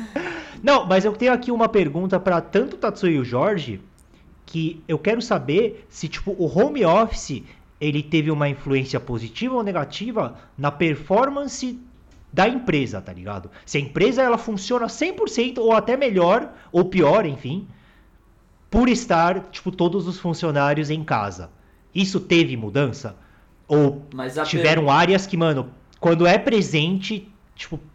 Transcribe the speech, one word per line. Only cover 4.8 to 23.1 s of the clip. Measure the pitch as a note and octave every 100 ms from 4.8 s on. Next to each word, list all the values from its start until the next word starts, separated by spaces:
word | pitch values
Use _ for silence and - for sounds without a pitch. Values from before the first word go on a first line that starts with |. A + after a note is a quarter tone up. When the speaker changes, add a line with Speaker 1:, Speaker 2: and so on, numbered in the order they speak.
| -
Speaker 1:
eu | D3+
quero | G3+ A#3
saber | - F#3 C3 E3+ A#3 - -
se, | - D#3
tipo, | - G3+ F#3+
o | D#3
home | D#3+ C#4 D4
office, | E3+ F#3+ A3+ - - B2 - - _ _
ele | D3+ D3
teve | D3 D#3+ D3+
uma | D3+ C#3+
influência | C#3 C#3+ C3+ C3 B2+
positiva | - A#2+ A#2 - B3 B3+
ou |
negativa | G3+ F3 C#3 - A3+ A3 C3 - - -
na | C#3+
performance | D3 E3+ C#3+ - G3+ C4+ C#4+ C#4 - B3+ - - - - - -
da | D#3+ G#3
empresa, | B3 G3 D3+ A#2 G2
tá | F#2+
ligado? | F2+ F#2+ G2+ F2 - -
Se | C#3+
a |
empresa, | C3+ - A3+ C4
ela | C4 A#3
funciona | A#3 G3 - B3 A3+
cem | - E4
por | F#4 A4
cento | - B3+ B3
ou | A3+
até | A3 G#3 C4
melhor, | C4+ F#3 E3+ A3+ - - -
ou | F3 F3+
pior, | F#3 C#3+ G#3 E3+
enfim, | C3 B2+ F3+ - - _ _ _ _ _ _ _ _ _
por | G#3+ B3+
estar, | A3+ - E3+ E3+ F#3+ -
tipo, | - F#3+
todos | F#3 F3 F#3+ E3+
os | F#3
funcionários | F3 D#3+ E3+ C#3+ C#3+ D3 D3+
em | D#3
casa. | D3+ A#2 G2+ F2+ E2+ - _ _ _
Isso | F3+ F#3+ G3
teve | - E3+ D3 B2
mudança? | G#2 B2 C#3 - G#2+